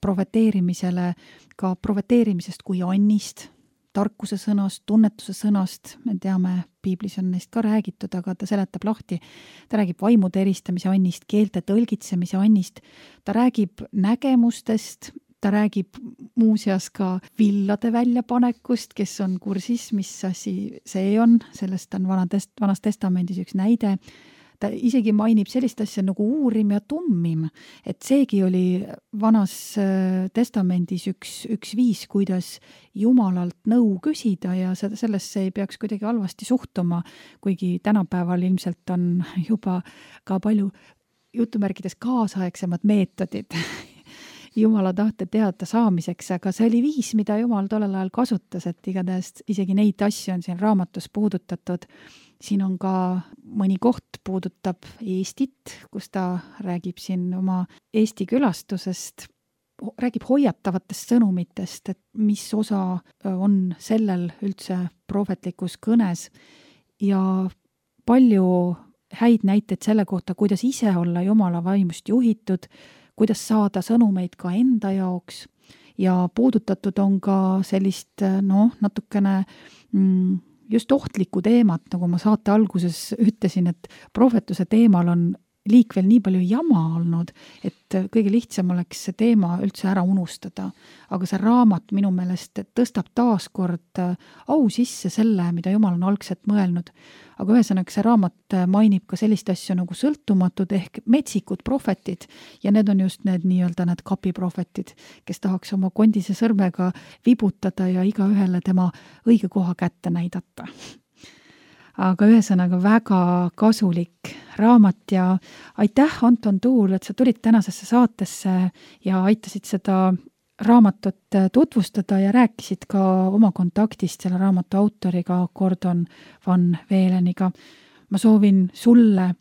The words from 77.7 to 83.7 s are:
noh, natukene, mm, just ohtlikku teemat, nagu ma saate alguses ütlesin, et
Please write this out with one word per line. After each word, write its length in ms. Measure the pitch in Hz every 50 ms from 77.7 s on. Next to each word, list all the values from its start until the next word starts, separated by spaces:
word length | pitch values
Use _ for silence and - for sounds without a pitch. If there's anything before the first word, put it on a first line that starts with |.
| - 190 196 196 185 - - _ _ - 202 190 190 190
noh, 320 | 196 196 190 196 214 240 - -
natukene, 600 | 208 202 _ - - _ - 208 202 196 196 190 190 _ - - - - - _ _ _ -
mm, 460 | 196 190 190 190 185 185 185 190 180 - _ _ _ _ - 214
just 180 | 233 - _
ohtlikku 500 | 269 277 - - - - 185 - - 190 175
teemat, 400 | 208 233 240 240 208 170 165 _ _ -
nagu 140 | 180 175 175
ma 80 | 175 180
saate 340 | - 214 214 214 _ -
alguses 600 | 202 214 220 196 - 180 170 175 165 - - - - -
ütlesin, 500 | 233 196 - _ - 190 - 190 180
et 200 | 175